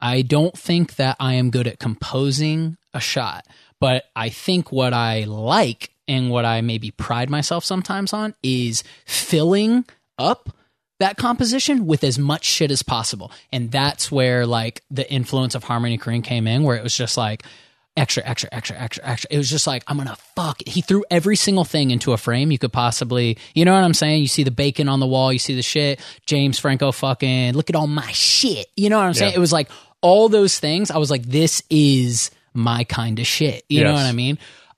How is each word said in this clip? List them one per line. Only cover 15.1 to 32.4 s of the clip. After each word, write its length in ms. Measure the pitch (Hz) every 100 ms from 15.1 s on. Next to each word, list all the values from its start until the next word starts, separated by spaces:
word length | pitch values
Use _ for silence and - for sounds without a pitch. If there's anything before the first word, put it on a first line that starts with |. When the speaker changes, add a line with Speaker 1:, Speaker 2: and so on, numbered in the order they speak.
Speaker 1:
influence 420 | 139 120 135 127
of 100 | 120 -
Harmony 320 | 120 120 117
Korine 260 | - 117
came 240 | 117 120 110
in, 160 | 120
where 140 | 147 117
it 60 |
was 120 | 117 -
just 220 | 117 -
like, 260 | 110 110 - - _ _ _ -
extra, 260 | 139 - -
extra, 240 | 123 -
extra, 240 | 110 - -
extra, 280 | 120 - 131
extra. 220 | 120 -
It 60 | 147
was 120 | 135
just 180 | 147 -
like, 160 | 131 -
"I'm 100 | 143
gonna 200 | 135 107 - -
fuck." 260 | 165 139 -
He 160 | 180
threw 220 | - 196 202
every 260 | 175 170 214
single 260 | - 196 160
thing 260 | 156 139
into 200 | 120 -
a 40 | 117
frame 340 | - 120 147
you 60 | 139
could 140 | 123
possibly, 640 | 131 120 - 120 123 120 110 -
you 100 | - 175
know 80 |
what 100 | 190 180
I'm 80 |
saying? 280 | 160 151 156
You 60 | 139
see 160 | -
the 80 | 135
bacon 360 | 120 143 131 143
on 100 | 135
the 80 | 131
wall, 240 | 131 131
you 60 | 127
see 160 | - 131
the 60 |
shit, 380 | 120 151 143 135 - - -
James 340 | 147 139 131
Franco 320 | 147 135 139
fucking, 640 | - 135 131 135 131 123
"Look 160 | 127 -
at 60 | 165
all 120 | 151
my 240 | 147 -
shit." 560 | - - - 262 143 95 -
You 120 | 208
know 80 | 214
what 80 | 190
I'm 80 |
saying? 180 | 135 202
Speaker 2:
Yeah. 60 | 180
Speaker 1:
It 40 |
was 120 | 175
like 160 | 165 143 - - _
all 260 | 175 190 220
those 300 | 214 196 -
things. 320 | 147 165 208
I 60 | 156
was 120 | 143
like, 120 | 139
"This 380 | 120 139 160 - -
is 640 | 151 147 135 123 117 - -